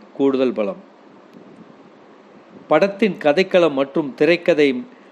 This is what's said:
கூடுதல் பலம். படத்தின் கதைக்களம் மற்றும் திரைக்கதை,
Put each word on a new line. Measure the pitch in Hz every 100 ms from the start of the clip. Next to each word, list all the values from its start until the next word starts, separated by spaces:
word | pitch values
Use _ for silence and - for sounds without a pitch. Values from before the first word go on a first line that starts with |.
| -
கூடுதல் | - 139 131 131
பலம். | 107 101 92 - - - - - - - - - - - - - - - - - - -
படத்தின் | 156 196 196 214 156
கதைக்களம் | 147 147 190 185 165
மற்றும் | 135 139 175 147 113
திரைக்கதை, | 156 175 175 156 143 123 123 - -